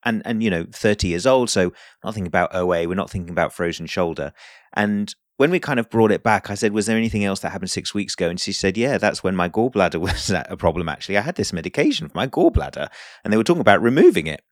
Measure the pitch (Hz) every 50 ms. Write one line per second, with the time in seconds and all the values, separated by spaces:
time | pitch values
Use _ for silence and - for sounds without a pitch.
0 | - 120 113 107 - - 117 110 113 110 92 85 85 85 - - - 110 104 -
1 | - 92 85 85 87 131 131 131 123 117 - 101 92 90 - - - - _ _
2 | - - 110 110 95 87 73 90 87 - - 92 90 90 90 85 85 85 87 95
3 | 92 - - 101 87 85 87 82 82 73 - - 90 85 82 - 85 78 - -
4 | 90 82 80 73 73 73 - _ - - - - _ _ - - 104 104 104 101
5 | 104 101 - _ _ _ _ _ 135 156 180 180 - - 143 120 117 _ - 113
6 | 113 107 101 82 _ 117 110 98 - - 101 104 120 107 104 110 101 107 113 113
7 | 113 113 113 110 101 98 98 95 - 92 87 101 - 90 - 101 92 - - 104
8 | 101 - - - 92 85 87 90 - - 98 - - 98 92 110 117 135 135 -
9 | - 104 - - - 92 95 92 87 87 80 107 113 131 - 104 95 85 80 82
10 | 82 95 90 - - - 98 85 - - 95 92 - 87 80 82 87 82 71 -
11 | - - 98 101 104 139 - - 104 - - 87 - 92 - - 147 311 277 -
12 | 160 - - 165 - 135 - - 190 165 - - 71 69 - - 71 - - -
13 | - - - - _ - 104 107 113 - 175 165 120 101 101 90 90 117 123 143
14 | - 359 - 95 76 78 76 - _ _